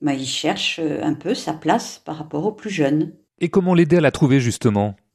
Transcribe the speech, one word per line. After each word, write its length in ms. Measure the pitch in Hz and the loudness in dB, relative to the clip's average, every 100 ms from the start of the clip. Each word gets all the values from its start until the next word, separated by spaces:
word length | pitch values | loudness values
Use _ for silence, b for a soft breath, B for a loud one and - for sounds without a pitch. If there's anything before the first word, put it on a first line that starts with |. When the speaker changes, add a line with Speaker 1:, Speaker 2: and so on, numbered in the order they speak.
Speaker 1:
bah, 100 | 147 | -4
il 140 | 135 131 | -2 -4
cherche, 540 | - 156 190 - - | -4 -4 -2 -4 -4
euh, 180 | 160 147 | -4 -2
un 120 | 151 | -4
peu 180 | 156 170 | -4 -4
sa 220 | 247 - | -6 -6
place 480 | 156 156 - - - | -6 0 -2 -2 -14
par 140 | - 156 | -14 -12
rapport 260 | 156 147 | -8 -4
aux 80 | 190 | -4
plus 160 | 214 214 | -6 -10
jeunes. 460 | 190 139 151 156 - _ _ | -2 0 0 -2 -8 _ _
Speaker 2:
Et 100 | 175 | 0
comment 240 | 196 180 | 2 4
l'aider 240 | 180 170 175 | 4 4 4
à 60 | |
la 80 | 147 | 4
trouver 280 | - 143 135 | 2 4 4
justement ? 580 | 120 - 120 101 104 101 _ | 2 0 0 2 0 -4 _